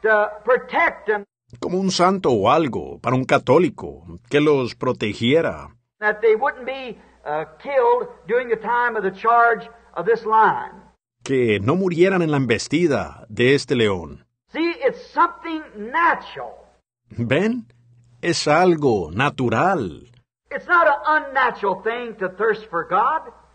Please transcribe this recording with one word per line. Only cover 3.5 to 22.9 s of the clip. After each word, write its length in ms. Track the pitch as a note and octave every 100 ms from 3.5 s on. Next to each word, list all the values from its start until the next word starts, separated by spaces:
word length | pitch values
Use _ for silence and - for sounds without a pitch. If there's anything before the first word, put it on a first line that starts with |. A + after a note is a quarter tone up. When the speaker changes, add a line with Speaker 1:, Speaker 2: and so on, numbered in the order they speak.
| D3 E3+ - D#2+ C2+ E2+ E2+ _
Speaker 2:
que 140 | C#3+
los 320 | D3+ C#3+ A#2+
protegiera. 1000 | - B2+ A#2+ A2 G2+ A#2 D#3 D3+ D#2+ - _ _ _
Speaker 1:
That 200 | G#3+ G#3+
they 140 | A3 G#3+
wouldn't 300 | G#3+ A#3 B3
be, 320 | C4+ B3+ G3+ _ _
uh, 220 | - D3+ D#3 -
killed 480 | C4 C#4 A#3+ A#3+ - - D#3
during 220 | A#3 B3
the 80 | A3
time 400 | G#3 A#3+ A#3+ A3
of 60 |
the 80 | F#3+
charge 580 | F#3+ A3+ A#3 A#3 A3 - - _ -
of 120 | F3
this 180 | A3+ A3
lion. 560 | A3 G#3 B2+ - - - _ _ _
Speaker 2:
Que 360 | - C3+ A#2+ G2+
no 160 | G2+ F3+
murieran 480 | F#3+ D#3+ F#3 F#3+
en 80 | E3
la 60 | C#3+
embestida 880 | B2+ G#2 - D3+ E3+ A#2 D#2 - -
de 240 | A2 B2
este 220 | C#3 - B2+
león. 500 | A2 F#2 D#2 D2 _ _ _
Speaker 1:
See, 220 | D4 E4+ G4+
it's 280 | C5 - -
something 480 | C#4+ - - E4 D#4+ D4 G#3
natural. 760 | G#3+ D#4 E4+ - - C#3 A#2 - - _ _ _ _
Speaker 2:
¿Ven? 580 | G#2+ A#2 C#3 G#3+ B3 - _ _ _ _ _
Es 260 | E3+ E3 D3+
algo 640 | D3+ F#3 E3 C#3+ G#2+ D#2
natural. 1000 | F2+ C#3+ C#3+ B2 A2 F3 F#3 F#2+ D2 - _ _ _ _
Speaker 1:
It's 180 | - -
not 200 | F4 D#4
an 360 | C#4+ D#4 D4+
unnatural 580 | C#4 C4+ B3 - G3 F#3
thing 320 | A3 A#3+ A#3+ -
to 100 | F3+
thirst 400 | F#3 A3 G#3 -
for 180 | E3+
God. 420 | D#3+